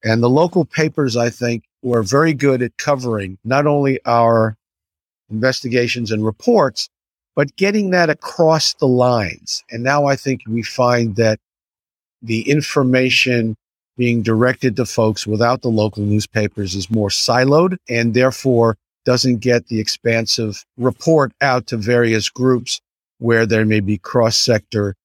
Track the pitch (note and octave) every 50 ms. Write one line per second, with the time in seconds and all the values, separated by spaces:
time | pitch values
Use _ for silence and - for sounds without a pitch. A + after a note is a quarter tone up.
0 | - A2+ A2 A#2 A#2 A#2+ B2+ C#3+ E3+ F3 - F#3+ D#3 - - - D#3 D#3 D3+ -
1 | D3 C3 A2 A#2+ A#2 A#2+ A2+ - A#2+ A#2+ A#2+ A2+ _ _ _ _ - B2+ A#2+ A#2
2 | A2 F#2+ B2 C#3 D#3+ E3 D#3 B2+ C3+ C#3+ C3 B2+ B2 A#2 _ - - D3 D3 C3
3 | B2 B2 A2+ G#2 G2 F#2 F#2+ F#2+ _ A2+ C3 C#3 D3 D3 D3 C#3+ C#3+ C#3 C3+ -
4 | _ - A#2+ A#2 A#2 A#2 A#2 A2+ A2+ A2 A2 _ _ _ _ _ _ _ _ _
5 | _ _ _ _ _ _ G#2+ A2 A2+ C3 B2+ - - B2 A#2 B2 B2 A#2 - B2
6 | A#2 G#2 A2+ G#2+ G#2+ A2 G#2 _ - - A#3+ G#3+ D#3 C3 - - - - _ _
7 | _ _ _ _ _ _ _ - D3 C#3 _ - F#3+ G3 G#3 G#3+ G3+ F#3+ F#3 F3+
8 | E3+ D#3+ D3+ - - - - - E3+ D#3+ D#3+ D#3 - - - _ - C3+ B2+ B2
9 | B2 B2+ B2 A#2 G#2 F2 - - E2+ - - - _ _ - A#2 A#2+ C3 C#3+ D3
10 | C#3+ C#3 C#3 C3 - C#3 C3 G#2+ - A2 A2 A#2 A2 - - - B2+ B2 B2 A#2+
11 | A#2 A2+ G2+ G#2 A2+ A2 A2 - _ _ _ _ _ _ _ _ _ _ _ _
12 | _ _ _ _ - A2+ A2+ A2+ A2 - C#3+ D3+ D3 - - D3+ C3+ B2+ B2+ B2+
13 | C3 B2+ B2 - - B2+ B2 A#2+ A2 A2+ G#2+ _ _ _ _ _ _ _ _ -
14 | B2 A#2+ A#2+ A#2 G#2+ A2+ A2+ A2 A#2+ B2+ C3+ - - B2+ G#2 B2+ B2 - - -
15 | A2 A2 G#2+ - - G#2+ G#2+ G#2 A#2 A#2 B2+ B2 - B2+ A2+ G#2+ G#2+ G#2+ - -
16 | G#2 G#2 G#2 G#2+ G#2 - _ A2 G#2 G2+ _ - G2+ F#2+ F2+ G2 F#2 - A2+ A2
17 | G#2 G2 - - - - A#2+ B2 B2+ C3+ C#3+ D#3 F3 F#3 F#3 F3+ _ - A#2+ A#2
18 | A#2 A#2 G#2+ B2 B2+ C3 A#2+ - - C3+ B2 A#2 A#2 A2+ G#2+ _ _ _ _ _
19 | _ - B2 B2 - C3+ B2 A2 G#2 B2 A#2+ A#2+ A#2 _ A#2 A2 G#2+ - - -
20 | _ A#2 A#2 A2+ A2+ - - - A2+ G#2+ G2 - - _ _ - B2 B2+ A#2+ _
21 | - E3 D#3+ D#3 C#3 A#2 _ _ C#3 C#3 B2+ B2+ A2 - - A2+ G2+ A2 B2 A#2+
22 | A#2+ A2+ A2+ A2 G#2+ - _ - B2 C3 B2+ A#2+ A#2+ - - - _ _ _ _
23 | _ _ _ _ B2 A#2 A#2 A2+ A#2 G#2+ A2+ A2 A2 G#2+ G#2+ G#2+ G2 F#2+ G#2 G2+
24 | _ - - B2+ A#2 A2+ A2+ - - - A#2+ G#2+ - _ - A2 G2+ G2+ G2 _